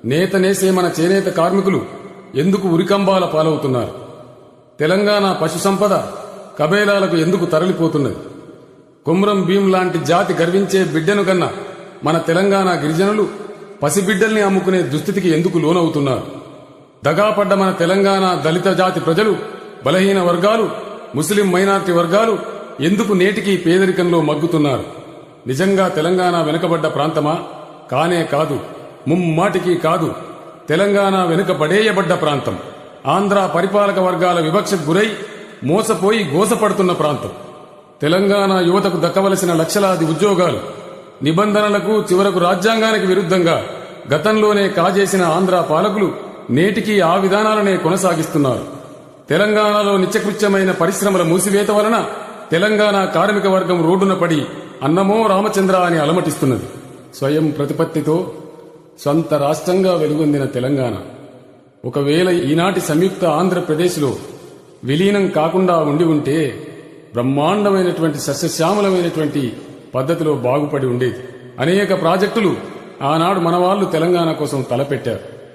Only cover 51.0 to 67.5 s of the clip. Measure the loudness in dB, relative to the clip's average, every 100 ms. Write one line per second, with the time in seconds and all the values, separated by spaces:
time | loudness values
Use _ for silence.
51 | 0 2 2 2 2 0 2 2 2 0
52 | -2 -8 -14 -16 -2 0 2 2 2 2
53 | 0 0 2 2 2 2 2 2 2 2
54 | 2 2 0 0 -2 -10 -16 -6 0 2
55 | 2 2 2 2 2 0 2 2 2 2
56 | 2 0 -2 -2 0 0 -6 -16 -18 -20
57 | -20 -4 -2 0 0 -2 -4 -2 -2 -2
58 | 0 -2 -2 -12 -18 -20 -20 -20 -20 -6
59 | -2 0 0 0 0 -2 0 0 2 0
60 | 0 0 0 0 -2 -2 -2 -2 -2 -6
61 | -10 -18 -20 -20 -20 -20 -20 _ -6 -2
62 | 0 2 2 0 0 0 0 -2 -2 0
63 | 0 0 0 2 0 0 -2 0 0 0
64 | -2 -4 -10 -18 -20 -20 -20 -12 -4 0
65 | 2 2 0 0 0 2 2 2 2 2
66 | 2 2 0 0 -2 -6 -14 -18 -20 -20
67 | -8 -4 0 0 0